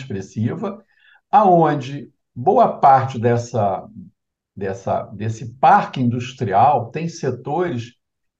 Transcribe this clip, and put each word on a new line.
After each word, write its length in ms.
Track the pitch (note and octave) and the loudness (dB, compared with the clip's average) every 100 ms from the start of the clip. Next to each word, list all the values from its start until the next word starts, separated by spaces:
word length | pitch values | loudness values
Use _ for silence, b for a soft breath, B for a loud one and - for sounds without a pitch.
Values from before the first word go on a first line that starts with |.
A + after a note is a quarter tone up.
expressiva, 800 | - F#2+ - - A#2+ E3+ G#3 G#3 b b b b _ | -10 -10 -10 -6 -4 -4 -8 -10 b b b b _
aonde 800 | G3 G3+ F3 D#3 D3 B2+ C#3 A#2+ _ _ | 4 6 6 4 0 -6 -12 -14 _ _
boa 460 | - C#3 G#3+ G3+ - | -4 0 4 2 4
parte 400 | C#3+ C3+ A#2 A#2+ | 4 4 2 -2
dessa, 640 | A#2 A#2+ A#2 A#2+ G2+ F2+ - - - _ _ _ _ | 0 0 -2 -2 -2 -2 -8 -18 -20 _ _ _ _
dessa, 480 | - F#2+ F#2+ - F#2+ - | -10 -10 -8 -4 -4 -6
desse 420 | G2+ A2 A2 A2+ | -8 -8 -8 -12
parque 460 | - D#3 G3 - D3 | 0 4 4 2 -2
industrial 920 | A#2+ B2 - - G#2 F#2+ B2+ C#3+ - | -2 -2 -6 -8 -2 2 4 2 -2
tem 160 | D3+ E3+ | -8 -8
setores 840 | - C#3 B2 - D#3 F3+ B2 A2+ - _ _ _ _ | -6 -6 -6 -6 -4 -4 -6 -10 -16 _ _ _ _